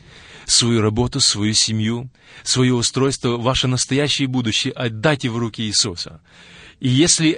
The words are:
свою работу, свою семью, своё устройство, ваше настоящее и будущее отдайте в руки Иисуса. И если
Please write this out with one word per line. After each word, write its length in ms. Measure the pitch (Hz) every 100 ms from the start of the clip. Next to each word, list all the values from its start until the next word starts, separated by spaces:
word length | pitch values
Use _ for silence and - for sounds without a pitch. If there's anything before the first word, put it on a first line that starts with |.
| - - - - -
свою 340 | - 120 117
работу, 400 | 107 107 123 139
свою 340 | - 104 104
семью, 560 | 107 - 110 110 120 127 - - -
своё 340 | - - 127 123
устройство, 600 | 113 - 135 131 127 120
ваше 320 | 120 127 127
настоящее 560 | 127 - 131 147 -
и 40 | 135
будущее 440 | 127 120 - 135
отдайте 580 | - 127 110 156 143 127
в 80 | 113
руки 240 | 117 107
Иисуса. 580 | 110 98 110 85 - 80 _ - - - - -
И 80 | 131
если 420 | 127 170 - 156